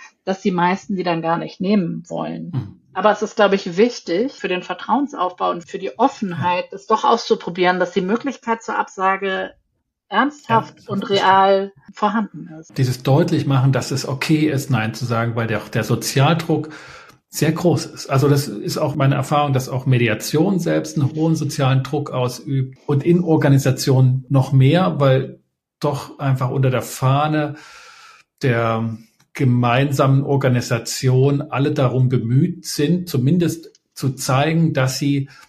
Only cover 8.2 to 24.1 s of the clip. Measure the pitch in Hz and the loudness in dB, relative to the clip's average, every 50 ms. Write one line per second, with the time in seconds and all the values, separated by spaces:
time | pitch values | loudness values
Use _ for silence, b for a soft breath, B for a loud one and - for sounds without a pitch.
8.2 | - 277 240 - - 233 226 233 - - 214 - 202 - - - 190 190 196 190 | -4 -6 -8 -8 -6 -6 -6 -6 -6 -6 -6 -6 -6 -6 -6 -4 -2 -2 -2 -2
9.2 | 196 196 190 190 185 190 - _ _ _ _ _ _ _ _ _ _ _ 196 202 | -2 -4 -4 -4 -6 -8 -12 _ _ _ _ _ _ _ _ _ _ _ 0 0
10.2 | 247 294 294 - - - 226 226 - - - - - - - 202 - - 196 196 | 0 0 -2 -6 -4 -2 0 0 0 -2 -8 -20 -12 -8 -6 -6 -2 0 0 2
11.2 | 185 190 190 190 196 196 196 196 196 196 - _ _ - - - - 233 202 226 | 4 4 6 6 6 6 4 2 0 -2 -8 _ _ -20 -8 -4 -2 0 0 -2
12.2 | 214 - - 156 160 - 156 160 160 - - - 131 123 127 - - 139 135 151 | -2 -4 -6 -12 -16 -16 -16 -18 -20 -10 -4 -2 -2 0 -2 -2 0 2 4 4
13.2 | 175 175 180 139 131 143 135 131 127 135 131 123 - - 143 135 - - 131 135 | 4 2 0 0 0 0 2 2 4 4 2 2 0 -2 -6 -6 -4 -6 -6 -6
14.2 | - - 160 151 156 151 139 131 135 - 131 110 107 110 110 - 127 117 120 113 | 0 0 2 2 2 0 0 -2 -2 -2 -2 0 0 -2 -4 -6 -6 -4 -2 -2
15.2 | 117 117 110 117 113 110 113 104 - - - 120 110 - 123 117 - - - 139 | -2 -2 -2 -2 -2 -2 -2 -4 -6 -4 -4 -4 -2 0 -2 -2 -2 -2 0 2
16.2 | 135 151 170 165 - - 160 131 - B B B B B B B B B B B | 4 4 2 0 0 -2 -2 -2 -2 B B B B B B B B B B B
17.2 | _ _ - - 143 151 160 - - 175 147 131 - - - - - - 139 135 | _ _ -4 -2 0 0 0 2 2 2 2 2 -2 -6 -12 -14 -6 -2 0 2
18.2 | 143 143 143 135 139 - 104 104 - 180 - - 160 139 139 156 135 135 139 135 | 4 4 2 2 0 -2 -6 -8 -8 -6 -4 -4 -4 -4 -2 0 0 2 2 0
19.2 | 131 - 156 147 147 143 135 127 123 - 131 127 - 135 131 120 120 113 107 107 | -2 0 0 0 2 2 0 -2 -2 -2 -6 -4 0 0 2 2 2 2 0 -2
20.2 | - - - 147 165 196 196 175 165 165 156 156 156 - - 160 135 - - 156 | -2 -2 0 2 2 2 2 0 0 0 -2 -2 -2 -4 -2 -2 -2 -2 0 0
21.2 | 156 165 160 143 143 135 - - 135 131 135 131 131 - - 147 139 - - 131 | 0 0 0 0 -2 -4 -2 0 0 2 2 2 0 -2 -4 -4 -4 -4 -4 -4
22.2 | 127 123 127 - - - 139 135 131 131 - - _ - 147 139 - 165 170 180 | -4 -4 -4 -8 -8 -6 -4 -4 -4 -4 -8 -10 _ -2 -2 0 2 2 2 2
23.2 | 175 160 160 156 151 143 139 135 135 135 131 - - 147 135 131 131 127 | 4 2 2 2 4 4 4 4 4 2 0 0 0 2 4 4 4 4